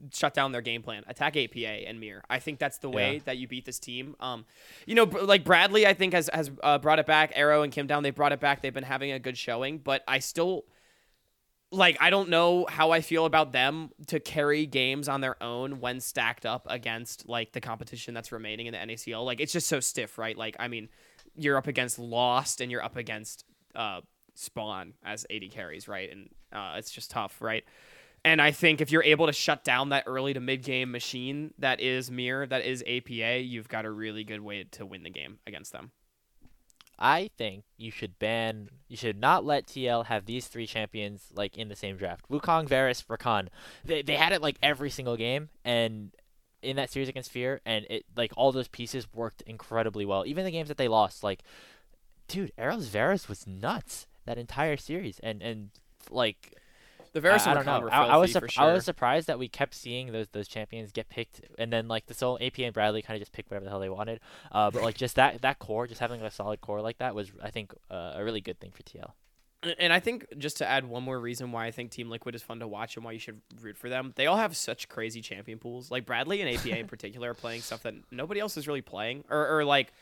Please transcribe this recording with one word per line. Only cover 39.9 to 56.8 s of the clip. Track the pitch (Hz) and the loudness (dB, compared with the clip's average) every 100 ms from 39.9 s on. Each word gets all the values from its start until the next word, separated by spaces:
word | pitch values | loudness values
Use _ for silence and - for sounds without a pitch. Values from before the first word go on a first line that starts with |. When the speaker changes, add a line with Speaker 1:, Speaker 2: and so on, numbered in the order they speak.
| 117 | 0
Speaker 2:
have | 117 113 101 | 0 -4 -4
these | 120 - | -8 -8
three | 120 113 | -10 -8
champions, | 113 107 110 104 101 - | -6 -6 -6 -8 -10 -12
like, | 92 101 - | -6 -6 -6
in | 110 | -10
the | 101 | -8
same | 101 95 | -8 -6
draft. | 92 87 - | -6 -8 -6
Wukong, | 143 160 165 151 | -4 2 2 4
Varus, | 135 131 123 | 4 4 0
Rakan. | - 113 123 107 92 - - - - | -4 -4 0 0 0 -8 -20 -12 -4
They, | 160 | -2
they | 139 147 | 0 2
had | 160 | 4
it, | 185 | 2
like, | 151 - | 0 2
every | 143 147 143 | 2 2 -2
single | - 127 120 | -4 -4 -2
game, | 113 131 151 _ | 0 -2 -4 _
and | - 120 113 110 104 - _ _ _ _ | 0 2 2 -2 -12 -18 _ _ _ _
in | 123 139 | -6 -4
that | 131 | -4
series | 139 131 | -4 -6
against | 131 123 | -6 -10
Fear, | 123 127 135 | -4 -4 -4
and | - 110 104 | -2 -4 -2
it, | 110 - | -8 -8
like, | 120 117 - | -4 -2 4
all | 135 | 4
those | 131 123 | 4 -4
pieces | - 117 131 113 | -8 -8 -8 -10
worked | 110 113 - - | -8 -8 -8 -16
incredibly | 110 - 113 110 104 | -16 -6 0 0 0
well. | 101 98 95 | 0 0 0
Even | 151 | -4
the | 190 | -4
games | 165 151 | -4 -6
that | 147 | -2
they | 127 | 2
lost, | 110 101 - | 6 4 2
like, | 104 95 - - - - _ _ _ _ - | -4 -4 -8 -20 -20 -20 _ _ _ _ -10
dude, | 190 196 - | -6 -6 -4
Arrow's | 127 220 135 | -4 -2 -2
Varus | 101 131 196 - | 0 2 2 -2
was | 98 - | -12 -10
nuts | 95 113 226 - - - _ - | -6 -4 -4 -6 -14 -16 _ -10
that | 117 | -10
entire | 120 127 156 147 | -8 -2 0 0
series, | - 160 190 - | -4 -6 -6 -8
and, | 110 107 | -8 -8
and, | 98 110 101 _ _ _ - | -8 -10 -12 _ _ _ -8
like, | 123 117 - - - _ _ | 0 0 0 -12 -20 _ _